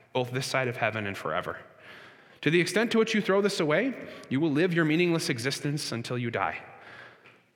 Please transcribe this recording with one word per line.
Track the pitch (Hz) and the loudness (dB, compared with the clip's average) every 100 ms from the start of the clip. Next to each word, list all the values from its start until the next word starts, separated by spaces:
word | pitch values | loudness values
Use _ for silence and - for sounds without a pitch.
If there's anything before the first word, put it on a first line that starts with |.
| _ | _
both | 127 120 | -4 -2
this | 127 135 | -4 -2
side | 135 127 | -2 -2
of | 117 | 0
heaven | 110 110 101 | -2 -2 -4
and | 95 | -4
forever. | - 82 85 - - - - - - - - - | -4 -4 -4 -8 -12 -20 -20 -20 -20 -20 -20 -4
To | 147 | 2
the | 170 | 2
extent | 170 208 226 | 4 2 2
to | 220 | 4
which | 220 | 4
you | 214 | 2
throw | - 196 | 2 4
this | 202 196 | 2 2
away, | 156 156 269 233 - - - | 2 2 2 -2 -10 -14 -4
you | 131 | 0
will | 160 | 2
live | 143 185 | 2 2
your | 170 | 4
meaningless | 160 160 175 165 160 | 4 4 4 2 0
existence | 127 131 135 147 147 - | -2 -2 -4 -2 -4 -4
until | 113 117 123 | -6 -4 -4
you | 120 | -2
die. | 113 87 - - - - - - - - - _ | -2 -2 -4 -10 -20 -20 -20 -20 -20 -20 -20 _